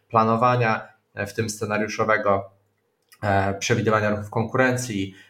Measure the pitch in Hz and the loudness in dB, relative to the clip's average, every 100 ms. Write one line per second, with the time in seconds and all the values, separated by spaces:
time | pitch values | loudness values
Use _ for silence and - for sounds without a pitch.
0 | _ 113 110 113 123 123 113 107 - _ | _ 2 4 4 2 2 2 -2 -6 _
1 | _ 104 101 - 107 - 104 104 107 - | _ -8 -6 -4 -6 -6 -4 -4 -4 -2
2 | 110 107 104 98 - _ _ _ _ _ | 0 2 2 0 -2 _ _ _ _ _
3 | _ - 104 98 98 98 - 110 104 107 | _ -6 0 2 2 -2 -2 0 2 2
4 | 107 104 - 113 113 127 127 120 - 101 | 2 -2 -4 -4 -2 0 2 0 -4 -6
5 | 95 - - | -6 -10 -20